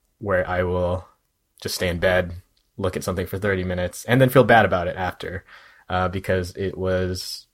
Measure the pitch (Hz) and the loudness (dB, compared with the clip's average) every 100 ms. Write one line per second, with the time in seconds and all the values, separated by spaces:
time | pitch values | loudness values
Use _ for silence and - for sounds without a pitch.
0 | _ _ 104 92 90 90 90 90 87 90 | _ _ -2 0 0 0 0 0 0 -2
1 | - _ _ _ _ _ 95 - 92 87 | -6 _ _ _ _ _ -8 -4 -2 0
2 | 92 92 87 87 - _ _ - 95 110 | 2 2 0 -8 -16 _ _ -6 -4 -4
3 | 107 92 90 95 101 95 90 90 90 - | -4 -4 -4 -4 -2 -2 -2 -2 -4 -6
4 | - 127 127 135 113 117 98 92 87 - | 0 4 6 6 8 6 6 2 -2 -4
5 | 90 - - 95 - - - _ _ 92 | -6 -6 -10 -10 -14 -20 -20 _ _ -2
6 | 92 92 95 92 87 - 95 - 92 92 | -2 -2 -2 -2 -2 -4 -6 -2 -2 0
7 | 92 92 - - - | 0 -4 -8 -14 -16